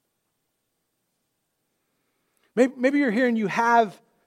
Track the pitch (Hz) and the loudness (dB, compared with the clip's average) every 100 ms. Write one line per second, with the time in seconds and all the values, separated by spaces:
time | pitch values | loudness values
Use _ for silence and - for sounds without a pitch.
0 | _ _ _ _ _ _ _ _ _ _ | _ _ _ _ _ _ _ _ _ _
1 | _ _ _ _ _ _ _ _ _ _ | _ _ _ _ _ _ _ _ _ _
2 | _ _ _ _ _ - 262 262 247 285 | _ _ _ _ _ -2 -2 0 -2 0
3 | 277 208 254 226 202 160 233 233 220 160 | 0 0 -2 -2 -4 -2 2 2 0 -4
4 | _ _ | _ _